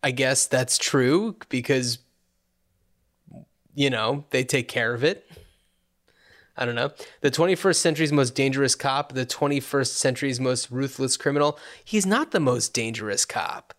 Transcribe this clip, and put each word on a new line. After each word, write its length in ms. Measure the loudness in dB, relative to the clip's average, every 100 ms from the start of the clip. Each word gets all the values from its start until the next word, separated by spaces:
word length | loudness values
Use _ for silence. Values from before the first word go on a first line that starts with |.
I 80 | -4
guess 340 | 0 2 2 2
that's 320 | 0 0 -2
true 580 | 0 2 4 2 0 -8 -6
because, 500 | -6 0 0 0 -6 _ _ _ _ _ _ _ _ _ _ _ _ -20 -20 -20 _ _
you 160 | -2 0
know, 340 | 2 0 -2 -2
they 140 | -2
take 240 | 0 -2 -2
care 260 | -2 -2
of 100 | 0
it. 260 | 0 -2 _ -20 -20 _ _ _ _ _ _ _ _ _ _ -6
I 100 | -4
don't 80 |
know. 160 | -2 -4 -6 -20 -2
The 80 | -2
twenty-first 500 | 2 2 4 2 4
century's 320 | 2 2 2
most 220 | 2 2
dangerous 400 | 2 0 2 2
cop, 400 | 2 0 -2 -2
the 100 | -6
twenty-first 720 | -6 -2 0 -2 -2 -2 -2 0
century's 420 | -2 0 -2 -2
most 300 | 0 -2 -4
ruthless 460 | -4 -6 -2 -2 0
criminal. 420 | 0 2 0 0 -12 -20
He's 200 | -2 0
not 280 | 2 2 2
the 80 | 0
most 340 | 2 2 0
dangerous 500 | -2 -4 -4 -4 -2
cop. 480 | -2 -4 -6 -8 -14